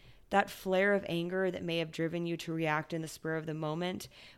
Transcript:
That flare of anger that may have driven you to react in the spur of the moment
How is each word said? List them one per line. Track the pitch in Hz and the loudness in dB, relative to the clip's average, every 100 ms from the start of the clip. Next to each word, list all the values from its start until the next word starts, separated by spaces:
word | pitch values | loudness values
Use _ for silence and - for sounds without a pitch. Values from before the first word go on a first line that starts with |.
| - - - | -20 -20 0
That | 196 202 | 2 2
flare | - 190 185 202 | -2 0 4 6
of | 202 - | 4 2
anger | 170 175 190 190 | -2 0 0 0
that | 180 | 0
may | 170 165 | -2 -2
have | 160 | -2
driven | 160 165 170 170 | -2 -2 0 -2
you | 165 | -2
to | - | -2
react | 160 160 151 156 | 0 2 0 -2
in | 165 | -4
the | 160 | -6
spur | - 160 160 | -6 -4 -4
of | 160 | -4
the | |
moment | 156 151 160 180 202 - - - | -4 -2 -2 -2 -4 -10 -18 -20